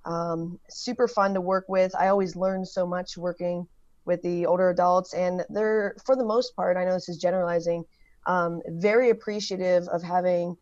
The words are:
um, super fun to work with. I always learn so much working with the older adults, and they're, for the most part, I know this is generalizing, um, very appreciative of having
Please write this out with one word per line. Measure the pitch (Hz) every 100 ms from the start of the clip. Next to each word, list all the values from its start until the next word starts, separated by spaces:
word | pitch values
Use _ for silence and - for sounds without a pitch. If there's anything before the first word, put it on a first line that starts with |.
um, | - 170 170 165 165 175 -
super | - - 247 233
fun | 233 196
to | 196
work | 180 190 190
with. | 190 185
I | 190 185
always | 202 190
learn | 180 190 190
so | 185 -
much | 180 180 180 -
working | 175 175 175 175 175 _ _ _
with | - 175
the | 175 175 170
older | 180 185
adults, | 180 180 180 180
and | 170 180 180 -
they're, | 208 214 214 202 -
for | - 262
the |
most | 226 220 247 -
part, | 180 180
I |
know | 185
this | 185 175
is | 165
generalizing, | 180 185 175 170 170 170 165 _ _ _ -
um, | 180 170 170 -
very | 165 202 226 254
appreciative | 220 - 208 208 190 185 180 175
of | 175
having | 170 180 180 175 175 170